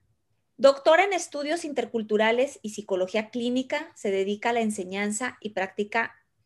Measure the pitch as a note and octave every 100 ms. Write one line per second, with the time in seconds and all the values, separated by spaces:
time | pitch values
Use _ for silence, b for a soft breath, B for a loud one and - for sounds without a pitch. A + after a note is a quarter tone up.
0 | _ _ _ _ _ - C4+ C#4 E4 E4
1 | G4+ F4+ - C#4+ D4 E4+ D#4+ C4 A3+ A#3
2 | G#3+ G#3+ A3 A#3+ C#4 - G#3+ G#3 - F#3
3 | F#3 G#3+ G#3+ A#3+ A#3+ B3 B3+ D4 E4 -
4 | G#3+ F#3+ G3 G#3 A#3+ A#3+ A3 G#3+ F3+ G3
5 | G#3 G#3+ B3+ - G#3+ F#3+ F#3+ - G#3 A#3
6 | A#3 - _ _